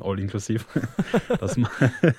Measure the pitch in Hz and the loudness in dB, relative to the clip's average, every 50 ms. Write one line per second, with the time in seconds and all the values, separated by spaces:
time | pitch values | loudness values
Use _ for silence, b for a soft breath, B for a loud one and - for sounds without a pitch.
0 | - 98 95 98 98 98 - 101 - - 110 113 - - - - - - - - | -6 -4 -4 -2 -2 -4 -4 -4 -2 -2 -2 -4 -4 -4 -4 -4 -4 -4 -4 -4
1 | - - - 226 - - 240 - - - - 127 120 - - - - 120 - - | -2 0 0 0 0 0 -2 -2 -2 -2 0 0 0 0 2 2 2 2 4 4
2 | - 160 120 | 4 4 4